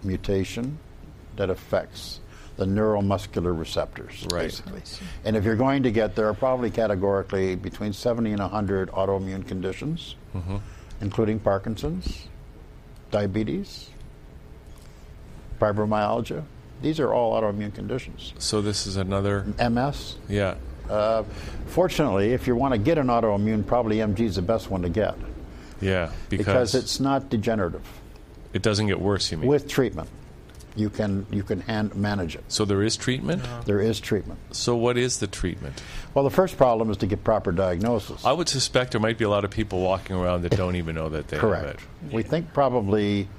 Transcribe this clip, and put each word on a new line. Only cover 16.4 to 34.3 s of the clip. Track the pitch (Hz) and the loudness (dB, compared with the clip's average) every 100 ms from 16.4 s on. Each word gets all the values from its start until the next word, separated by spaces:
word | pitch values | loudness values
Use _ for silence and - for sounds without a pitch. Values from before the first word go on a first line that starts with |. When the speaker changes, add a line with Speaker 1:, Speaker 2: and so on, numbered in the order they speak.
| 156 - - - | -8 -12 -18 -4
Speaker 1:
These | 156 156 | -2 0
are | 127 | 2
all | 113 117 113 | 4 4 2
autoimmune | 107 101 104 | 2 0 -4
conditions. | 104 104 123 - - - - | -6 -4 -4 -6 -12 -14 -8
Speaker 2:
So | - 107 | 0 2
this | 104 101 - | 2 0 -2
is | 95 | -2
another | 92 98 98 101 98 104 | 0 2 2 0 0 0
Speaker 1:
M | 117 117 | 2 2
S. | 135 139 - - - | 0 -2 -10 -12 -2
Speaker 2:
Yeah. | 101 98 - - - - | 0 0 -2 -8 -10 -2
Speaker 1:
Uh, | 104 107 113 104 - - - - | 0 2 2 0 -8 -10 -8 -4
fortunately, | - 180 - 147 95 101 | 2 2 4 2 4 4
if | 123 - | 2 2
you | 120 | 2
want | 135 | 4
to | 120 | 2
get | 107 165 | 4 4
an | 127 | 4
autoimmune, | 117 113 101 104 110 101 | 4 4 4 2 2 2
probably | 120 113 107 | 2 4 2
M | 107 | 2
G | 98 117 | 2 2
is | 92 | 2
the | |
best | 87 113 - | 2 0 0
one | 95 | -2
to | 90 | 0
get. | 85 98 - - - - - - - | 2 2 0 -8 -10 -12 -14 -16 -4
Speaker 2:
Yeah, | 98 92 82 - - | 2 2 0 -4 -4
because | 98 104 | -2 4
Speaker 1:
Because | 98 120 127 | 4 6 2
it's | 104 - | 0 0
not | 135 139 135 | 2 2 0
degenerative. | 117 104 110 90 82 - - - - - - - | -2 2 2 0 -2 -10 -16 -18 -18 -18 -18 -6
Speaker 2:
It | - | 0
doesn't | 110 104 107 | 2 2 2
get | 90 | 2
worse, | 92 98 - | 2 0 0
you | 82 | 0
mean? | 120 | 2
Speaker 1:
With | 143 139 | 2 2
treatment, | - 123 80 - - - - - - - - | 2 2 0 -10 -12 -18 -20 -20 -20 -14 -2
you | 107 | -2
can, | - 107 98 98 | 0 0 0 -2
you | 101 | -4
can | 98 101 | -2 -4
hand, | 87 110 107 101 | -2 -2 0 0
manage | 101 101 85 71 | 0 0 -2 -6
it. | - | -6
Speaker 2:
So | - | 0
there | 104 98 | 2 4
is | 104 110 | 2 2
treatment? | - 127 127 170 | -2 -2 0 -2
Speaker 3:
Yeah. | 123 120 120 | -2 -6 0
Speaker 1:
There | 101 | 2
is | 107 113 | 2 0
treatment. | - 104 - | 0 -2 -2